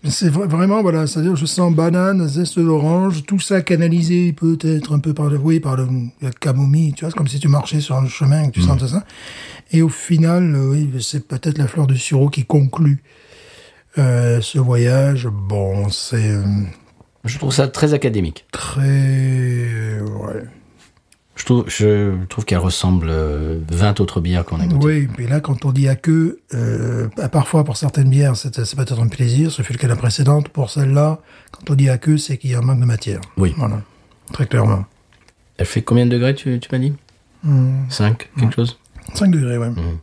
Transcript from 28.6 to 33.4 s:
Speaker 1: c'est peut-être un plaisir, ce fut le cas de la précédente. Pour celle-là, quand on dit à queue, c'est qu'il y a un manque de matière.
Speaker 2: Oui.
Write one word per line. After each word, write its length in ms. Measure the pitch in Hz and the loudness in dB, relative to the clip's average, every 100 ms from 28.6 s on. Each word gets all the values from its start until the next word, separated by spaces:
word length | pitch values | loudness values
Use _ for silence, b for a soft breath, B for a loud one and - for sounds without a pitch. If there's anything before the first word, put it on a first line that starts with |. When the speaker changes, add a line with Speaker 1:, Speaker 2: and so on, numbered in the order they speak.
Speaker 1:
c'est 120 | 110 139 | -6 -4
peut-être 240 | 120 117 | -4 0
un 60 | 117 | -2
plaisir, 440 | - 123 123 160 | 0 0 2 0
ce 120 | 151 | -2
fut 100 | 117 | -6
le 60 | 120 | -2
cas 80 | 127 | -2
de 60 | |
la 40 | 117 | 0
précédente. 520 | 120 107 135 147 147 | -2 0 2 2 0
Pour 200 | - 123 | -4 -4
celle-là, 500 | 147 135 139 151 156 B B B | 0 2 2 2 0 B B B
quand 200 | - - | -20 -2
on 40 | 139 | 2
dit 140 | 135 | 2
à 80 | 123 | 2
queue, 220 | 156 151 | 2 0
c'est 180 | - 135 | 0 -6
qu'il 140 | 135 | -2
y 20 | 120 | 0
a 40 | |
un 20 | |
manque 180 | 123 131 | 0 2
de 60 | 123 | 2
matière. 340 | 110 - 98 - | 0 -4 -8 -8
Speaker 2:
Oui. 160 | - | 0